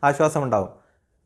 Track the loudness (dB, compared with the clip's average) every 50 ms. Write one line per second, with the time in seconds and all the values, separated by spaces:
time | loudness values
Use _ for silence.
0 | 0 0 2 2 0 0 0 -2 -2 0 0 -2 -2 -4 -10 -20 _ _ _ _
1 | _ _ _ _ -2